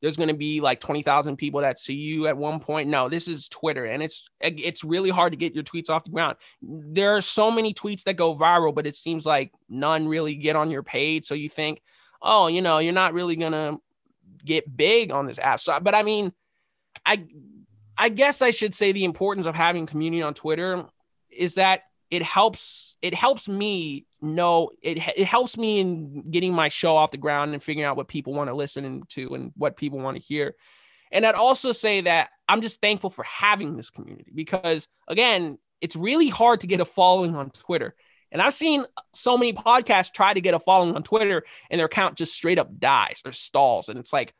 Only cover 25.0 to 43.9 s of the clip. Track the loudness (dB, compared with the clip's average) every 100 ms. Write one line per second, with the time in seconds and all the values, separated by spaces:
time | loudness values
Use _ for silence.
25 | -6 -2 2 2 0 -2 -2 0 0 -2
26 | -8 -12 -4 -2 0 0 0 0 2 4
27 | 2 0 -4 -2 -2 -6 -8 -4 -4 -4
28 | -6 -8 -8 -6 -6 -6 -8 -8 -10 -12
29 | -14 -12 -10 -10 -12 -4 -4 -4 -8 -6
30 | -8 -10 -8 -4 -4 -6 _ _ _ _
31 | _ 2 2 4 4 2 0 -2 0 0
32 | 2 2 2 _ 0 0 0 -2 0 0
33 | -4 -8 -12 0 2 2 0 -8 -12 -16
34 | -18 -18 -16 -10 -4 -2 0 -2 -2 _
35 | -6 2 4 4 0 -8 _ _ -10 -4
36 | 0 2 2 4 4 4 2 0 0 4
37 | 6 6 2 -4 -8 -12 _ -4 -4 -10
38 | _ _ _ 2 2 2 0 0 -2 -12
39 | -18 -4 0 2 2 0 4 4 6 2
40 | 2 2 2 2 2 0 6 6 6 -2
41 | 0 0 2 0 -4 -20 _ -2 0 2
42 | 0 0 -8 -4 0 2 0 0 4 6
43 | 4 -2 -12 -10 -2 4 4 4 -2